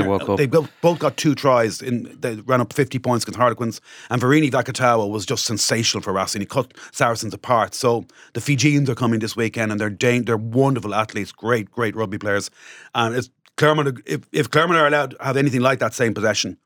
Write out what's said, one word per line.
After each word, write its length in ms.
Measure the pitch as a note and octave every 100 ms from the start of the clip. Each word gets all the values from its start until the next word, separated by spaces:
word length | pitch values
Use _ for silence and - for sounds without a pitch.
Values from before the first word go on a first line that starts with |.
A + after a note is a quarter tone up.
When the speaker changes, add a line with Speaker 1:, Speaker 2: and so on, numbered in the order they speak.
Speaker 1:
winner. 60 | F#2+
Speaker 2:
World 180 | G2 -
Cup. 100 | G2+
Speaker 1:
They've 140 | C#3
both, 200 | D#3+ C#3+ _
both 160 | E3 E3+
got 180 | D3+ -
two 180 | D#3+
tries. 460 | C3 C#3+ B2 A2+ F2+
In, 340 | - A#2+ - -
they 140 | B2+ A2
ran 240 | G#2+ C3+
up 140 | A#2+
fifty 240 | - C3+ C3
points 260 | B2 A#2+
against 140 | - G#2
Harlequins, 420 | B2 A2 A#2+ - - - -
and 100 | B2
Verini 300 | B2 D3+ D3
Vakatawa 580 | B2+ A#2+ A#2+ B2+ A#2 G#2
was 160 | G#2+
just 220 | F#2 B2 -
sensational 560 | G#2 - A#2 A2+ G#2+
for 100 | G2+
Racing. 300 | F#2+ F#2+ G#2+
He 40 | G2
cut 280 | - B2 - -
Saracens 400 | - B2+ A2+ A2
apart. 420 | G2+ - A#2+ G2
So 300 | - A#2+ A#2 - _ -
the 80 | -
Fijians 480 | B2+ C#3+ D3+ C#3+ C#3
are 40 |
coming 260 | B2 A#2+ A2+
this 140 | A2
weekend, 380 | - A2+ A#2 A2
and 80 | G#2
they're 80 | G#2+
dan-, 340 | G2 B2 B2 A2+
they're 100 | A2
wonderful 580 | A2+ A#2 C3+ C3 G#2
athletes, 380 | G2+ A2 A2 F#2+
great, 380 | - A2 A#2+ G2+
great 260 | - A2+ G2+
rugby 220 | G#2+ G2
players. 320 | G2+ G2+ F#2 _ - - -
And 200 | B2+ A2+ B2
if 120 | - _ _ -
Claremont, 460 | D3 D#3 C#3 A#2+
if, 160 | - D3+ -
if 200 | D3+ D3
Claremont 280 | D3+ E3+ E3+
are 80 | D3
allowed 260 | D3 C3+
to 40 | C3
have 180 | C3 C3
anything 240 | C#3+ B2
like 160 | B2+ C3+
that 160 | A2+
same 180 | - A#2
possession 460 | G2+ G#2+ G#2 G2+ -